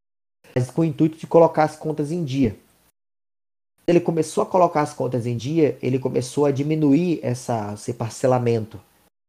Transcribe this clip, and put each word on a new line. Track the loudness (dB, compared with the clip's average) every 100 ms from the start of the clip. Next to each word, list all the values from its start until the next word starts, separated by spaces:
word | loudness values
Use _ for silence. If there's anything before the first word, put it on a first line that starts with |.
| _ _ _ _ _
Mas | -4 -2
com | -2
o |
intuito | -2 0 -2 -2
de | 2
colocar | 6 6 4
as | 0 -2
contas | -6 -6 -4
em | -4
dia. | -4 0 0 -2 _ _ _ _ _ _ _ _ _ _ _ _ 0
Ele | 2
começou | 2 -2 -2 -4
a | 0
colocar | 2 2 2
as | -4
contas | -4 -4 -2 -4
em | -4
dia, | -2 2 2 0
ele | -2 -2
começou | -2 -2 -2 0
a | 0
diminuir | 0 -2 0 4 4 2 -2
essa, | -4 -6 -4 -4 -4
esse | -8 -8
parcelamento | -6 -8 -2 2 2 2 0 -4 -12 -20 _ _ _